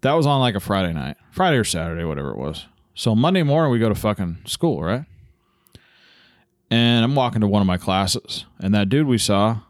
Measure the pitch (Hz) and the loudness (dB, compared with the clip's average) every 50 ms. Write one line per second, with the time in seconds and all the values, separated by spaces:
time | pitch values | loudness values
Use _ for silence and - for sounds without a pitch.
0 | - 135 143 165 156 143 143 135 131 123 104 98 - - 104 98 95 87 82 80 | 0 2 2 2 2 2 2 2 2 2 0 -2 -4 -2 -2 0 0 -2 -2 -4
1 | 67 65 - _ _ _ - - 185 185 156 127 107 - - 85 80 85 82 82 | -6 -8 -10 _ _ _ -4 -2 0 2 4 2 2 0 -2 -4 -4 -4 -6 -6
2 | 82 82 76 71 69 71 53 50 65 71 78 - - - _ _ _ _ _ - | -4 -4 -4 -6 -6 -6 -8 -6 -8 -8 -8 -10 -14 -20 _ _ _ _ _ -4
3 | - 120 107 110 123 165 190 185 165 143 139 156 165 147 123 117 113 113 101 92 | -2 0 2 2 2 2 2 2 2 2 2 2 2 2 2 2 2 0 0 0
4 | - 110 104 - 98 87 85 82 - - - - - 170 135 71 78 82 101 127 | 0 -2 -2 -2 -4 -6 -6 -10 -10 -10 -8 -2 -2 -2 -2 -2 -2 -2 -4 -4
5 | 156 - - - - - _ _ _ _ _ _ _ _ _ - _ _ _ _ | -6 -10 -20 -20 -20 -20 _ _ _ _ _ _ _ _ _ -20 _ _ _ _
6 | _ _ _ _ _ _ _ _ _ _ _ _ _ _ 117 117 117 117 120 117 | _ _ _ _ _ _ _ _ _ _ _ _ _ _ 0 2 2 4 4 2
7 | 113 120 139 143 127 120 - 117 107 101 98 104 101 95 90 87 - - 95 95 | 2 2 2 0 0 0 0 0 0 2 2 2 2 2 0 0 0 0 0 0
8 | 98 92 - 123 - - - - - - _ _ 90 95 101 104 101 98 107 139 | 0 0 -2 -6 -6 -8 -12 -12 -12 -16 _ _ -2 0 2 2 2 2 2 0
9 | 156 139 123 113 - - 104 98 101 110 117 113 - _ | 2 2 0 0 0 0 2 2 2 0 0 -4 -10 _